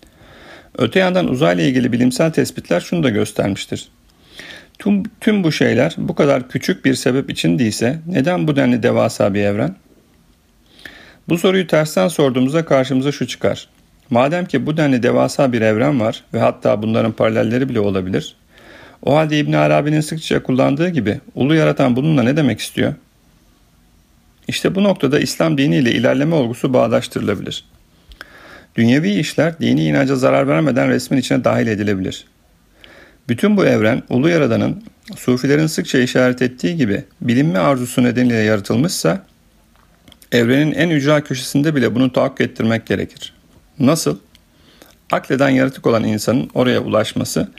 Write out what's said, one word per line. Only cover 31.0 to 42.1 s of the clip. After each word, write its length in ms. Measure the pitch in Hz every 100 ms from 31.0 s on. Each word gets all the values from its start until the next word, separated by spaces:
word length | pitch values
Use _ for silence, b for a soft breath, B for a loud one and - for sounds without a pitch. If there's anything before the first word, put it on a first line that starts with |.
| - 135
içine 260 | 123 135
dahil 220 | 117 117 117
edilebilir. 580 | 101 107 98 95 95 - _ _ _ _ B B B B B -
Bütün 280 | 120 202 202
bu 100 | 156
evren, 360 | 120 107 147 -
ulu 200 | 123 156
yaradanın 560 | 170 131 110 113 - - _ - -
sufilerin 500 | - 123 135 147 156
sıkça 320 | - 180 139
işaret 440 | 123 135 127 123
ettiği 340 | 127 - - 170
gibi 280 | 120 98 - -
bilinme 380 | - 120 156 185
arzusu 460 | 156 135 123 -
nedeniyle 320 | 123 113 123 117
yaratılmışsa, 840 | 107 107 101 113 170 - 160 190 - _ _ _ _ _ _ _ _ - -
evrenin 400 | 120 117 135 151
en 180 | - 170
ücra 340 | 151 139 151
köşesinde 500 | 147 131 - 143 151
bile 200 | 147 113
bunu 180 | 107 131